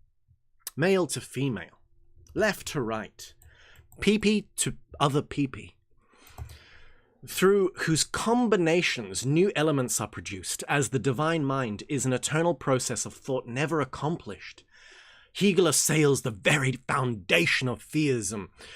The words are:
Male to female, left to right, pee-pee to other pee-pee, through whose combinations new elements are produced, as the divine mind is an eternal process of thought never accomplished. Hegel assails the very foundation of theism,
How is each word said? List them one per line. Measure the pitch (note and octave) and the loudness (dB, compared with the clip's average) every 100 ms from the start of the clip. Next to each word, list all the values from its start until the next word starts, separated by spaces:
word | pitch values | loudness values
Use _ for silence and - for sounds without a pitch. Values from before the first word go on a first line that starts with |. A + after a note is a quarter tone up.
| _ _ _ _ _ _ - - | _ _ _ _ _ _ -14 -2
Male | E3+ F#3+ E3 | 2 2 0
to | - | -4
female, | - B2+ C3+ G2+ E2 - _ _ _ - - | -8 -4 -2 -4 -8 -18 _ _ _ -20 -12
left | - G#3 F#3 - | -2 -2 -2 -6
to | D#3 | -6
right, | A2 A2 F#2+ - - - - _ - - _ - | -4 -6 -8 -14 -20 -20 -20 _ -20 -20 _ -2
pee-pee | - G#3 G#3 G#3+ - - | 2 2 2 0 -2 -4
to | - - - - | -4 -6 -14 -2
other | D3 C#3 | 0 0
pee-pee, | - - C#3 A2+ - _ _ _ _ _ - - - - - - - - _ _ B2 | -2 -4 -4 -6 -16 _ _ _ _ _ -20 -16 -16 -16 -20 -20 -20 -20 _ _ -10
through | - F#3 G3+ F#3 - | 2 4 6 2 0
whose | - D#3+ | 0 0
combinations | - - - A#3+ A#3+ G3+ D#3+ F3 E3 - G2+ F#2+ B2+ | 0 -2 0 2 4 4 4 4 2 -2 -6 -6 0
new | D3+ G3 C#3+ | 4 4 2
elements | D#3 C#3+ B2 - | 2 2 0 -2
are | A2 | -4
produced, | - F2 G2 F2 - - | -8 -10 -10 -8 -8 -2
as | D3 C3+ | 0 0
the | C3+ | 0
divine | C3+ A#2 D#3 E3 | 0 0 0 0
mind | C#3 C3+ B2 G#2 - | 0 -2 -4 -6 -6
is | D3 C3 | -4 0
an | |
eternal | B2+ - D3+ E3+ | -2 0 0 2
process | E3+ - C3 - A#2 | 0 0 0 0 -4
of | A2 | -6
thought | - - C3 - | -10 -6 -4 -4
never | A#2+ D3 D#3+ | -4 -2 -2
accomplished. | C3+ - D3 E3+ - F#2+ - - _ - - - - - _ | -4 -4 -4 -4 -8 -14 -14 -20 _ -20 -20 -20 -20 -20 _
Hegel | - G3 F3 F3 | 0 4 6 4
assails | C3+ - D#3 D3 C3 | 4 2 4 4 4
the | B2+ | 0
very | G#2 C#3 D3 C3 B2 - | -2 2 2 2 -2 -2
foundation | C#3 B2+ A2 F2+ E3+ E3+ - B2+ | -2 -2 -4 0 2 2 0 -2
of | A#2 | -4
theism, | - D3+ D3+ B2 G2 A2 F2+ - - | -4 -2 0 0 -2 -6 -10 -16 -20